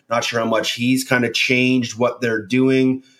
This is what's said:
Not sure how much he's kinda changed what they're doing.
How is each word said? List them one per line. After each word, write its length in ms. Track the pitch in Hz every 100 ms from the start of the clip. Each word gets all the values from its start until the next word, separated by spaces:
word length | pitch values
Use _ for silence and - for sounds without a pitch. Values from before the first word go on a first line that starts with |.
| -
Not 120 | 117
sure 160 | - 117
how 60 | 113
much 260 | 110 104
he's 300 | 120 120 131
kinda 280 | 131 123 120
changed 640 | - - 123 127 127 117 107
what 240 | 120 -
they're 240 | 120 107
doing. 600 | 92 127 131 131 131 131 -